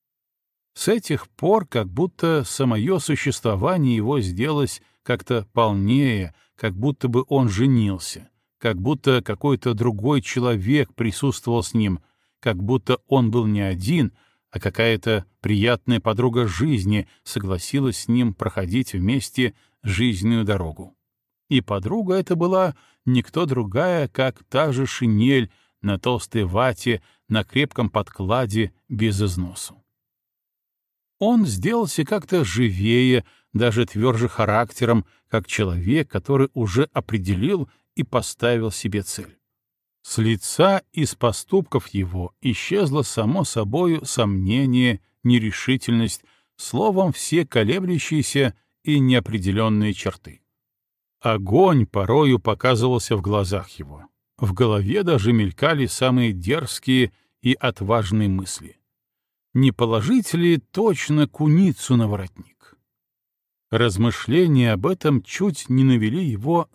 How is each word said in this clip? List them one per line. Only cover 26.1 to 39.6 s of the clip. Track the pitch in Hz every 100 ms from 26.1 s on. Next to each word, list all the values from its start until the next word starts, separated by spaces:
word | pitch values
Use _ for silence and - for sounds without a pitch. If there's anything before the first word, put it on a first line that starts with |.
| 120 - 117
вате, | 92 101 127 - 120 110 _ _ -
на | 110
крепком | - 135 139 - 110
подкладе, | 107 - - 95 123 117 110 98 _ -
без | 107 110 98
износу. | 104 87 90 92 - - _ _ _ _ _ _ _ _ _ _ _ _ _ -
Он | 208 240 165
сделался | 95 175 233 190 -
как-то | 147 196 - 180
живее, | 104 101 117 92 107 123 127 123 - _ _
даже | 107 120 110 113
твёрже | 104 127 113 120
характером, | - 107 107 117 - 117 113 - _ -
как | 113 -
человек, | - 95 87 90 156 139
который | 95 - 139 135
уже | 131 104 107 151
определил | - - 107 92 92 135 190 135 _ _
и | -
поставил | 131 123 - - 120 120 110
себе | - 107 101
цель. | - - - _ _ _